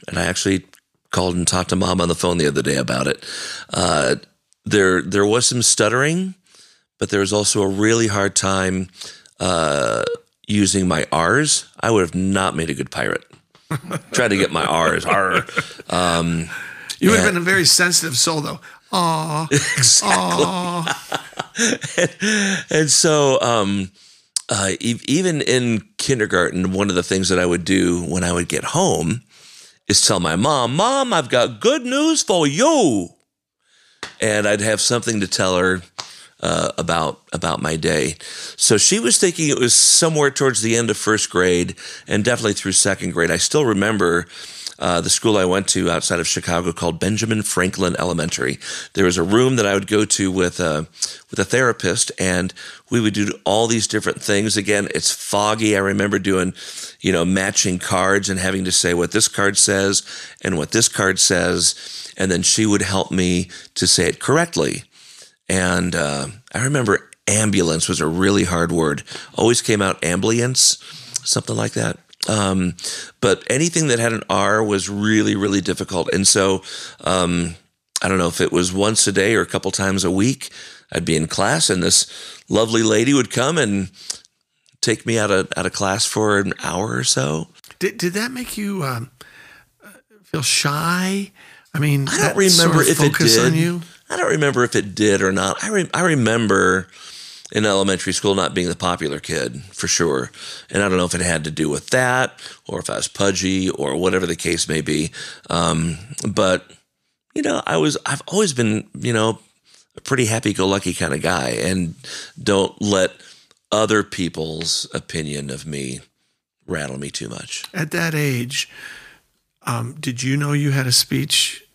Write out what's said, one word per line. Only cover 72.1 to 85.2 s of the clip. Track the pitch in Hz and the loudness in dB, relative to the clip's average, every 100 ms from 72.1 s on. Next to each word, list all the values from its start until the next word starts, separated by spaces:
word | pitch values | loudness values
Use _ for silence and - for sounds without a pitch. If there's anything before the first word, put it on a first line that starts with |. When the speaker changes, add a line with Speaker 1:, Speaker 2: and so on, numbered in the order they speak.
| - - | -8 -2
Speaker 1:
Um, | 107 98 95 90 82 - - - - | 0 2 2 0 -4 -10 -10 -12 -2
but | - 92 - | 2 2 0
anything | 131 170 165 151 | 0 0 0 2
that | 117 | 2
had | 117 | 2
an | 110 - | -2 0
R | 98 98 107 | 0 2 2
was | 107 98 90 | 2 0 -2
really, | 101 107 110 104 104 | 0 2 4 4 0
really | 101 98 | 2 0
difficult. | 92 87 92 92 - | 0 -4 -2 -2 0
And | 95 98 | 2 2
so, | 104 95 95 - - - - | 4 2 0 -4 -14 -16 -8
um, | - 92 87 87 85 85 _ _ _ - | 0 2 2 0 -2 -8 _ _ _ -4
I | 92 | 0
don't | 95 | 2
know | 87 | 0
if | 82 | 0
it | 90 | 0
was | 87 90 | 2 0
once | 95 104 110 107 | 0 2 2 2
a | |
day | 98 101 | 2 2
or | 107 | 2
a | 87 | 0
couple | 95 98 | -2 -4
times | - 98 95 | -2 0 0
a | 92 | 0
week, | 95 120 135 - - - - _ | 2 0 0 -10 -16 -20 -20 _
I'd | - 82 | -4 0
be | 78 | 0
in | 80 | 0
class | - 101 160 - | 0 0 2 0
and | 92 | 0
this | 85 - - - - - - | 2 0 0 -8 -18 -20 -2
lovely | 101 113 117 | 0 2 2
lady | 110 107 120 | 2 4 4
would | 139 107 | 2 2
come | - 135 165 | 0 0 0
and | 113 98 92 - - - - _ _ _ _ _ | 0 -2 -4 -10 -12 -12 -12 _ _ _ _ _
take | - 107 120 | -2 -2 -2
me | |
out | 113 | 0